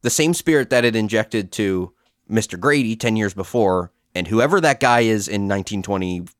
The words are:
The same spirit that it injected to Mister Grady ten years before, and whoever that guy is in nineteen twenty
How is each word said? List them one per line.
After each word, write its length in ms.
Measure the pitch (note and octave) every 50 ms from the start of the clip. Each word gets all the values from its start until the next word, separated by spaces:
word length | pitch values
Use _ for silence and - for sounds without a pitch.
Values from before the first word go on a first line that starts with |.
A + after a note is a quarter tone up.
The 80 | - B2
same 240 | - - D#3 D#3+ E3+
spirit 360 | - - - D#3+ C#3+ B2+ -
that 140 | C3 B2 A#2+
it 100 | A#2+ A2
injected 560 | A2+ G#2+ G#2 A2 A2 G#2+ - - A2 G2 F2+
to 400 | - - G#2+ G2 F#2+ F#2 F2+ F2+ _ _ _ _ _ _ _ _
Mister 280 | G#2+ A2+ G#2 - -
Grady 380 | F2+ F2 C#3 D3 D3 B2+ A2 A2+
ten 220 | A2 - A#2 A2
years 180 | A2 G#2+ G2+ F#2
before, 560 | G2 F#2 - - B2 A2 G2 F#2 F#2 F2 F2 _ _ _ _ _
and 140 | F2+ F2+ E2
whoever 320 | G#2+ A2 A#2+ D3 F#3 G3
that 180 | E3 D3+ C3+ -
guy 220 | C#3 B2+ A#2+ A#2+
is 260 | A#2 A2+ A2 G#2+ G2
in 220 | - G2 G2+ G2+ G2
nineteen 340 | G2 G2 F#2+ - G#2 G2
twenty 400 | F#2 - G2+ F#2+ F#2 F#2 F2+ F2 F2 F2+ _